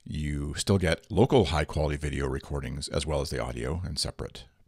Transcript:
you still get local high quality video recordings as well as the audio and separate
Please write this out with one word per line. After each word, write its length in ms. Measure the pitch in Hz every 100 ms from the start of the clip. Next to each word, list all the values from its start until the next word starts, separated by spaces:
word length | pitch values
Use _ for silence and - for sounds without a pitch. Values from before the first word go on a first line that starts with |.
you 500 | - 78 73 73 73
still 240 | 73 - 98
get 320 | 85 85 -
local 360 | 98 123 135 80
high 180 | 76
quality 320 | 76 - 73 71
video 300 | 76 69 69
recordings 640 | 67 - 71 65 69 -
as 180 | 76 76
well 140 | 71
as 100 | 67
the 120 | 65
audio 400 | 62 62 60 87
and 140 | 90 73
separate 460 | - - - - - _